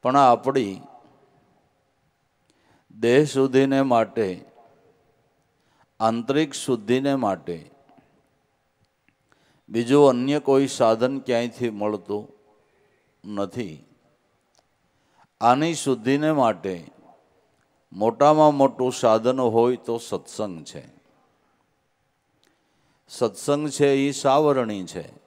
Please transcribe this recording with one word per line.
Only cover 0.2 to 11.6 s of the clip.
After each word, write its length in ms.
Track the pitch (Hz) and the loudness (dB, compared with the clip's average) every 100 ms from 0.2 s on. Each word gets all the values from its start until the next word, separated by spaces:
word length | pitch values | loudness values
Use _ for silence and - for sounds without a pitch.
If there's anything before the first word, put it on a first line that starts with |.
| 131 120 131 131 104 95 - - _ _ _ _ _ _ _ _ _ _ _ _ _ _ _ _ _ _ _ | 6 4 2 -2 -4 -8 -18 -20 _ _ _ _ _ _ _ _ _ _ _ _ _ _ _ _ _ _ _
દેહ 260 | 104 117 127 147 | -4 2 4 2
શુદ્ધિને 540 | 139 135 131 135 135 135 | 0 2 2 2 0 2
માટે, 420 | 117 107 - 101 87 - _ _ _ _ _ _ _ _ _ _ _ _ _ _ _ | 0 0 -4 -6 -6 -16 _ _ _ _ _ _ _ _ _ _ _ _ _ _ _
આંતરિક 500 | 110 113 117 139 156 - | -2 -2 -2 -2 -2 -6
શુદ્ધિને 580 | - 123 104 127 139 139 | -4 -4 0 -2 0 -2
માટે 400 | 113 92 - 85 76 _ _ _ _ _ _ _ _ _ _ _ _ _ _ _ _ _ _ _ _ | -2 -4 -8 -14 -14 _ _ _ _ _ _ _ _ _ _ _ _ _ _ _ _ _ _ _ _
બીજું 360 | 113 120 143 143 | -4 2 6 6
અન્ય 320 | 123 131 147 | 4 -2 -2
કોઈ 300 | 139 135 135 | 2 2 0
સાધન 440 | - 117 110 127 135 | 0 0 2 -2 -4
ક્યાંયથી 500 | 131 117 120 113 | -4 -4 -4 -6